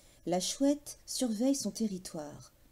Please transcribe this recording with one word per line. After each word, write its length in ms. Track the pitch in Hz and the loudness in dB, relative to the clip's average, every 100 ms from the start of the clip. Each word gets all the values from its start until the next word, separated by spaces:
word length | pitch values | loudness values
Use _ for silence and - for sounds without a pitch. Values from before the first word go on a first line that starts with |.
| - - - | -20 -10 -2
la 120 | 180 | 0
chouette 600 | - - 277 294 - - - | 0 2 4 4 -2 -14 -8
surveille 480 | - 254 208 262 277 | -2 0 2 2 2
son 160 | 208 | -2
territoire. 840 | - 220 185 180 165 147 139 - _ - | -2 -2 -2 -8 -8 -8 -12 -18 _ -20